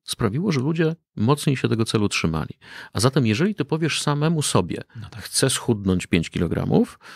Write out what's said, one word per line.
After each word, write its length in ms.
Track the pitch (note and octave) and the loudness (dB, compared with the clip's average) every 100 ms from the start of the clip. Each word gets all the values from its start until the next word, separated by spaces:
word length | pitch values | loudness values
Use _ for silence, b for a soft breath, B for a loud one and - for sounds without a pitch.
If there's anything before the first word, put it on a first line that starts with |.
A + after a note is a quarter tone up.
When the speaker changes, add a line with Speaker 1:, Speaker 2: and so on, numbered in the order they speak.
Speaker 1:
sprawiło, 480 | - - A#2 A2+ G#3 | -10 -4 -2 -2 -2
że 80 | D3 | 0
ludzie 360 | C3 E3 D#3+ E3 _ - | 0 0 0 -2 _ -2
mocniej 420 | G#2+ D3 - C3 | 2 2 2 0
się 120 | A#2 | 0
tego 160 | A2+ A2+ | 0 0
celu 240 | A2+ G2+ | 0 0
trzymali. 440 | - F2 D#2+ C#2 - B B B | 0 0 0 -4 -10 B B B
A 60 | - | 0
zatem 260 | A#2 D3+ A#2 | 2 4 2
jeżeli 300 | G#2+ F#3+ G#3 | 2 0 -2
ty 100 | C#3 | -4
powiesz 360 | D#3+ D#3+ - | -2 -2 -2
samemu 400 | - C#3+ D3+ E3 | -2 0 0 0
sobie: 400 | C#3+ A2 F2 - - A#2 | 2 0 0 -4 -10 -14
Speaker 2:
No 140 | G#2 | -14
tak. 140 | G#2+ | -14
Speaker 1:
"Chcę 260 | - - C3+ | -8 0 0
schudnąć 580 | - - A2 G2 F2+ - | 2 0 0 2 0 2
pięć 220 | F2+ D#2+ | 0 0
kilogramów", 720 | - F2 - F#2 - A#3 - B | -2 -2 -2 2 2 2 -2 B